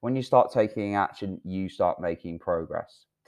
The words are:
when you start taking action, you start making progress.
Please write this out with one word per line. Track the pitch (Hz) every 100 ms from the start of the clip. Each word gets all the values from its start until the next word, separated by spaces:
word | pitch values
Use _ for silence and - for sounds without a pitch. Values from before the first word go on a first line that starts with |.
when | 120 131
you |
start | 127 127 -
taking | 123 107 - 104 101
action, | 95 - 98 90
you | 90 95 95
start | - 90 -
making | 87 85 87 82
progress. | - 85 80 82 - _ _ _